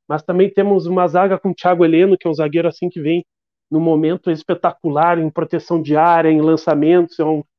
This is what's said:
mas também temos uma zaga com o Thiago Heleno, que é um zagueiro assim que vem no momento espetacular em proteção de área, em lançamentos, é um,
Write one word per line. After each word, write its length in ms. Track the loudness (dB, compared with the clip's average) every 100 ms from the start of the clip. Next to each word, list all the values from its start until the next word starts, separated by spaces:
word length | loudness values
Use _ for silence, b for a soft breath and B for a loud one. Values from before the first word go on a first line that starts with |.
| -10
mas 140 | -10
também 280 | -4 0 0
temos 360 | 0 0 0 0
uma 220 | 0 0
zaga 320 | 2 0 0
com 100 | -4
o 60 | -2
Thiago 300 | -2 2 2
Heleno, 320 | 4 2 2
que 100 | -2
é 20 |
um 40 |
zagueiro 340 | -4 -2 -2 -2
assim 220 | -4 -8
que 120 | -6
vem 240 | -4 -4 -6 _ _ _ -6
no 80 | -2
momento 500 | 0 2 0 -2 -4
espetacular 880 | -6 -4 -2 -2 -4 -6 0 0 0
em 120 | -2
proteção 520 | -4 -6 -6 -4 -4
de 140 | 0 2
área, 340 | 2 2 2
em 120 | 2
lançamentos, 760 | 2 0 0 0 2 2 2 -2
é 60 |
um, 200 | -2 -4 -6